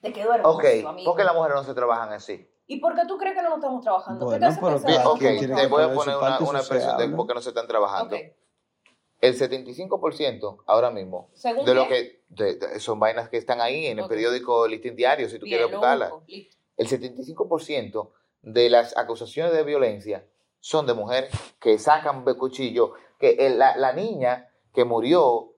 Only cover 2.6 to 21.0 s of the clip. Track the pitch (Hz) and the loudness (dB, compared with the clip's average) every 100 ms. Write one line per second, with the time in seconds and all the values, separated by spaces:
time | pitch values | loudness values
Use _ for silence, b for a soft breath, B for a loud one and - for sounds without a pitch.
2.6 | _ 269 320 311 339 381 392 381 339 311 | _ -4 -2 -2 -4 -4 -6 -4 -4 -4
3.6 | 285 247 240 190 190 190 - - - 160 | -4 -6 -2 -2 -4 -8 -4 2 2 2
4.6 | 180 143 147 156 123 120 131 107 127 131 | 0 0 2 4 4 4 2 2 0 2
5.6 | 135 143 156 135 143 139 135 131 131 139 | 2 4 2 2 -2 0 0 2 0 -2
6.6 | 131 127 127 123 120 156 113 123 120 117 | 0 0 0 0 -2 -2 -4 -4 -4 -6
7.6 | 117 113 101 98 - 104 - _ _ _ | -2 0 0 -2 -6 -8 -10 _ _ _
8.6 | _ _ _ _ _ _ 127 123 131 131 | _ _ _ _ _ _ 2 2 -2 -4
9.6 | 127 127 190 196 165 143 143 113 104 92 | -10 -14 -6 -2 -2 -2 -4 -4 -10 -10
10.6 | - 110 123 110 92 90 - _ - 233 | 0 2 2 -2 -10 -12 -16 _ -6 -2
11.6 | 117 127 - 127 120 _ _ 98 104 - | 2 2 2 0 -2 _ _ -4 -4 -4
12.6 | 95 107 - 107 107 113 117 117 117 120 | -8 -8 -8 0 0 0 -4 -6 -4 -2
13.6 | 117 143 156 110 - 110 117 123 123 120 | -2 -2 -6 -6 -6 -2 0 -2 0 2
14.6 | 113 110 123 113 123 151 117 110 104 113 | 2 -2 -10 0 0 2 -2 -8 -6 -2
15.6 | 117 - 123 139 104 156 _ 196 - _ | -2 0 0 2 -2 -8 _ -20 -20 _
16.6 | _ - 117 127 127 123 131 165 202 165 | _ -6 -4 -2 -6 -14 -16 -8 -4 -4
17.6 | - 147 104 107 - _ _ _ - 113 | -4 -8 -6 -8 -10 _ _ _ -4 4
18.6 | 120 120 117 - 113 113 113 - 170 160 | 6 6 4 -4 -4 -6 -10 -6 -2 0
19.6 | 147 147 123 104 101 95 _ _ _ _ | 0 0 0 -2 -10 -10 _ _ _ _
20.6 | - 156 139 117 | -4 -2 0 -2